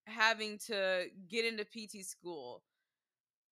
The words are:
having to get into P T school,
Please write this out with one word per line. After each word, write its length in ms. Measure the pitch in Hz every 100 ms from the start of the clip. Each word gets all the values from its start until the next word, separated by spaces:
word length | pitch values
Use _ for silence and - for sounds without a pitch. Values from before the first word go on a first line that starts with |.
| 208
having 500 | 220 220 220 214 208
to 500 | - 202 190 185 180 196 175
get 180 | 226 226
into 200 | 220 208
P 220 | 226 214
T 140 | 208
school, 600 | 190 - 175 156 123 113 _ _ _ _ _ _ _ _ _